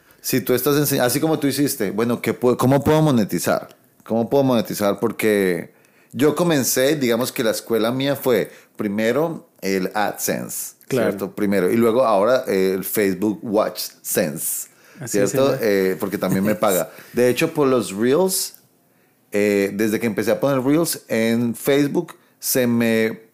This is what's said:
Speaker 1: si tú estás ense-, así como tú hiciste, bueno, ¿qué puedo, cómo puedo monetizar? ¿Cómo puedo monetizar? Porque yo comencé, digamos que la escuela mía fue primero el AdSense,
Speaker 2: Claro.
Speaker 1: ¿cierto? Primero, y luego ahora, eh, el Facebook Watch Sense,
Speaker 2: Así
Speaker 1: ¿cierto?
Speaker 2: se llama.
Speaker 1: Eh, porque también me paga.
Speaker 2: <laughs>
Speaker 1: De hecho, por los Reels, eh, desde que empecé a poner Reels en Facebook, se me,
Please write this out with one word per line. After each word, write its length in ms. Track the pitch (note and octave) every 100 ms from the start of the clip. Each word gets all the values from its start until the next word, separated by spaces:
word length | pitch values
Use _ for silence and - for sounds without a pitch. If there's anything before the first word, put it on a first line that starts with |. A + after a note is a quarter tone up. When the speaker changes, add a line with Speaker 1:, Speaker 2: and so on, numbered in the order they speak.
| _ _
Speaker 1:
si 200 | - C3
tú 120 | - B2
estás 200 | D3 C#3+
ense-, 220 | C#3+ C3+
así 200 | B2 C#3+
como 180 | D#3+ D3+
tú 80 | C#3
hiciste, 460 | C3 C#3+ - G2
bueno, 300 | G2 A#2 A2+
¿qué 120 | -
puedo, 240 | G#2+ B2 B2
cómo 260 | B2+ C#3
puedo 180 | B2+ D#3
monetizar? 680 | D#3 B2 F#2+ F2+ - E2+ - - _ _
¿Cómo 260 | - A2+ A2
puedo 120 | C#3
monetizar? 560 | C3+ A#2+ F#2+ F#2+ G2+ G2+
Porque 760 | A2+ G2+ A2 G#2 F#2+ E2+ - _ _ _ _
yo 240 | A2+ D3 D3+
comencé, 600 | F3 D3+ A#2 C3 C3 D3+
digamos 360 | B2 A#2 B2+
que 120 | -
la 80 | A2+
escuela 400 | G2 - A2+ A2+
mía 240 | C3 C#3 C3+
fue 340 | C3 A2 D2+ - _ -
primero 720 | G#2 G2+ A2+ C3 E3 D#3+ - _
el 300 | F#2+ F#2+ F#2
AdSense, 840 | G#2+ G2+ - - C2+ B1 - - - -
Speaker 2:
Claro. 200 | C3 G#2+
Speaker 1:
¿cierto? 220 | G2 G2 G2
Primero, 360 | G#2 G2+ F2+
y 60 | A2+
luego 260 | A#2 A2+
ahora, 400 | A#2+ G2+ G#2+ B2+ -
eh, 260 | G2 F#2+ F#2+
el 80 |
Facebook 560 | F2+ - G2 F2+ G#2 G2
Watch 360 | B2 G#2 F#2+ - - -
Sense, 680 | - B2 C3 - - - - _ - -
Speaker 2:
Así 140 | A#2+ G2+
Speaker 1:
¿cierto? 100 | G2+
Speaker 2:
se 60 | C3 C3+
llama. 40 | C3+
Speaker 1:
Eh, 360 | A2+ G2 F#2+ F#2
porque 180 | G2 G2
también 260 | F#2 F#2+
me 120 | G2+ G#2+
paga. 340 | G#2+ F2+ - -
Speaker 2:
<laughs> 120 | -
Speaker 1:
De 160 | A2+ B2
hecho, 240 | A#2+ D#3+
por 140 | D#3 C#3
los 240 | B2+ F#2 F#2+
Reels, 600 | A#2+ D3 F#3+ F#3+ - - _ _ _ _ _ _ _
eh, 400 | G#2 G#2 G2+ G2
desde 260 | G2+ A2 G#2
que 80 | A#2
empecé 240 | G2+ G#2+
a 80 | G#2+
poner 220 | C#3 C#3
Reels 400 | B2+ D3+ E3 - -
en 480 | A#2 A2+ A#2 A#2+ A2
Facebook, 600 | - C#3+ D3 E3 E3 - _ _
se 280 | - C3+ B2
me, 540 | A#2 A#2 A2+ A2+ A2 -